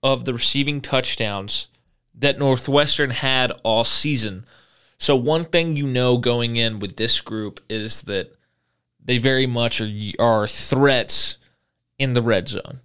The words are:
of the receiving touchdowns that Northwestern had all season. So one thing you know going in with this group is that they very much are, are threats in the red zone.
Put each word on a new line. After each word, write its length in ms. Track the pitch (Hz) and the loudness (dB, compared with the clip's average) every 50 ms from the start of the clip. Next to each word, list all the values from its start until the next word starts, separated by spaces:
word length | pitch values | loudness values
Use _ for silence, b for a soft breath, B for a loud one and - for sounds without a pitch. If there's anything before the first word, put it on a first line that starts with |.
of 240 | - 135 135 127 120 | 2 0 0 0 0
the 80 | 131 127 | -4 -4
receiving 480 | 117 - - - 139 139 143 147 143 | 0 0 0 0 0 0 -2 -2 -6
touchdowns 840 | 127 - - 131 127 - - - 117 107 101 98 98 101 - - - _ _ _ _ _ _ _ _ _ _ | -6 -2 -2 0 0 0 -4 -4 -4 -4 -4 -6 -6 -6 -6 -6 -6 _ _ _ _ _ _ _ _ _ _
that 240 | - 117 139 135 - | -2 0 0 0 2
Northwestern 720 | 143 139 131 123 - - 135 143 147 147 - - 147 131 | 2 2 2 2 0 0 2 2 2 2 2 0 0 -2
had 400 | 123 - - 131 131 131 127 123 - - | -2 -2 0 0 2 2 0 0 -2 -4
all 220 | _ 113 110 113 117 | _ 0 2 2 2
season. 600 | - - - - 151 151 123 110 107 95 92 - b b b b b b b b b b b | 2 0 0 0 0 0 0 -2 -4 -6 -10 -16 b b b b b b b b b b b
So 180 | - - 143 | 2 2 2
one 280 | 131 120 143 156 165 170 | 4 4 2 0 0 0
thing 320 | 160 - 170 170 170 156 | 2 2 2 2 2 0
you 100 | 143 143 | -2 -2
know 320 | 139 127 127 127 127 123 120 | 0 0 2 4 4 4 4
going 380 | 123 123 120 120 120 117 117 | 4 0 0 0 0 -2 0
in 240 | 117 117 113 110 104 | 0 0 0 -2 -4
with 180 | 104 98 - - | -8 -8 -4 -2
this 240 | 110 113 - - | 0 0 0 0
group 380 | - - 107 110 107 104 98 - _ _ | -2 -6 -8 -6 -8 -8 -10 -14 _ _
is 320 | 110 110 107 113 - - - | -8 -6 -4 -4 -4 -6 -4
that 320 | - 101 95 85 - _ _ _ _ _ _ _ _ _ _ _ _ _ _ _ | -4 -4 -4 -4 -6 _ _ _ _ _ _ _ _ _ _ _ _ _ _ _
they 140 | - 127 123 | -2 0 2
very 300 | 113 135 131 131 131 127 | 2 2 2 2 2 0
much 340 | 123 117 117 117 - - | 0 0 0 0 0 -2
are, 80 | 110 107 104 104 107 101 101 - | -4 -4 -6 -6 -8 -8 -2 2
are 280 | 113 117 113 110 104 104 | 2 4 4 4 2 0
threats 920 | - - - - 135 131 139 143 135 123 110 - - - - - - _ _ _ _ _ _ _ _ _ _ _ _ _ | -2 -4 -2 0 2 4 4 4 4 2 2 0 0 0 0 0 -2 _ _ _ _ _ _ _ _ _ _ _ _ _
in 160 | 135 131 123 | -2 0 2
the 80 | 123 | 2
red 260 | 113 117 113 95 87 80 | 2 2 2 2 0 -2
zone. 340 | - 101 - - - 131 _ | -8 -8 -10 -10 -14 -16 _